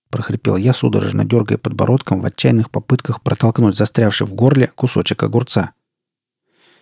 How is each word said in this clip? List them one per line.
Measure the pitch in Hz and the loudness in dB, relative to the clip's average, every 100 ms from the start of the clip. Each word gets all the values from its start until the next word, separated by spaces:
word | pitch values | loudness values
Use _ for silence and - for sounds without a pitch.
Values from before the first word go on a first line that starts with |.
| _ | _
прохрипел | 110 - 110 - 95 | -8 -4 -4 -2 0
я, | 113 | 2
судорожно | 127 123 104 101 101 107 | 2 0 0 0 -2 0
дергая | 117 104 107 | 0 0 -2
подбородком | - - 107 131 - 95 | -2 -2 0 0 0 -2
в | 107 | -2
отчаянных | - 131 117 110 | -2 2 2 0
попытках | - - 127 - 110 | -4 -2 -2 -2 -6
протолкнуть | - - 117 117 110 - | -4 0 0 2 2 2
застрявший | 107 - 107 - 107 | 0 2 2 0 -4
в | |
горле | 98 127 135 123 - | 0 2 4 2 -2
кусочек | 127 - - - | -2 -2 -2 -2
огурца. | 107 117 127 - 85 - _ _ _ _ _ _ _ _ _ _ | -2 -2 0 -2 -2 -8 _ _ _ _ _ _ _ _ _ _